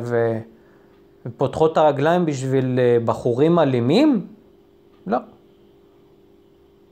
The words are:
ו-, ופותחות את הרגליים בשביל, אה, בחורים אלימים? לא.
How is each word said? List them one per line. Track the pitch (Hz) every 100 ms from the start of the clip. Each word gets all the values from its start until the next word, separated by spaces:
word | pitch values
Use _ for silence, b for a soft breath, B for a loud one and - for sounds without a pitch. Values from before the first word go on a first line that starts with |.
ו-, | 120 117 117 113 - b b b b b _ _ 123
ופותחות | - 135 - 160
את | 165
הרגליים | 156 135 151 180 160
בשביל, | 135 131 135 131 127
אה, | 123 120
בחורים | 117 113 127 120 156 175
אלימים? | 139 127 120 202 311 226 - - - _ _ _ _ _ 92
לא. | 120 - - _ _ _ _ _ _ _ _ _ _ _ _ _ _ _